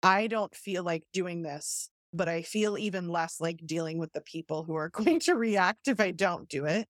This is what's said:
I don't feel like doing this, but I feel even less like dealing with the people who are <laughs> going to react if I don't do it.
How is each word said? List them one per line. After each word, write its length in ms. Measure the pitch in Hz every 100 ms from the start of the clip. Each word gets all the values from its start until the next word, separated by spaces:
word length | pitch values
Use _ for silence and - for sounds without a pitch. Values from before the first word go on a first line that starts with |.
I 260 | 185 190 220
don't 260 | 220 202
feel 300 | - - 180
like 200 | 175 165 -
doing 300 | 190 180 170
this, 480 | 160 143 - - - _ _
but 160 | 170 170
I 140 | 170
feel 360 | 165 214 208 202
even 300 | 208 185 175
less 320 | 170 165 -
like 200 | 165 165 165
dealing 320 | 160 160 165
with 140 | 160
the 100 | 151
people 420 | 151 165 160 156
who 120 | 165 160
are 140 | 156
<laughs> 0 |
going 300 | - 220 330
to 140 | 339 339
react 520 | 226 202 185 214 -
if 120 | 233
I 120 | 202
don't 360 | 170 190 175 -
do 180 | 143 147
it. 220 | 190 226